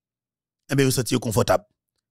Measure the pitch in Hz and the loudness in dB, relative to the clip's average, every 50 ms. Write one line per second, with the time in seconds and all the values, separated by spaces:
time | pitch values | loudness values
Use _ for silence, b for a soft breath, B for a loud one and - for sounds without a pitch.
0 | _ _ _ _ _ _ _ _ _ _ _ _ _ - 139 139 135 131 123 139 | _ _ _ _ _ _ _ _ _ _ _ _ _ -4 0 0 2 2 0 -2
1 | 117 - - 123 - 120 95 120 104 - 95 - - _ _ _ _ _ _ _ | -2 -2 -2 -2 -2 -2 -2 0 2 2 0 0 -2 _ _ _ _ _ _ _
2 | _ _ | _ _